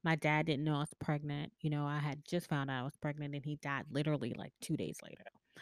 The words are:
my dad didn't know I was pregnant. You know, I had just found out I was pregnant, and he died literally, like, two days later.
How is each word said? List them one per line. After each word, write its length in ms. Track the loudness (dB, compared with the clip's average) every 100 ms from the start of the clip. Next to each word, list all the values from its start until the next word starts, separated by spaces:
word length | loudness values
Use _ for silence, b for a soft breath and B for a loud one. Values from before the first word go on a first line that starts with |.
my 140 | 2 4
dad 300 | 6 4 4
didn't 180 | 4
know 120 | 4 2
I 40 |
was 140 | 0 -2
pregnant. 540 | 0 0 0 -4 -4 -2
You 100 | 0
know, 160 | 2 0
I 120 | 0
had 260 | -2 -4
just 240 | -2 -2 0
found 220 | 0 0
out 100 | -2
I 40 |
was 120 | -4 -4
pregnant, 380 | -4 -2 -4
and 100 | -4
he 120 | -4 -4
died 300 | -2 -2 -2
literally, 440 | 0 2 2 0
like, 180 | -4 -8 _
two 160 | -4 -2
days 220 | -2 -6
later. 220 | -12 -16 -18 _ B B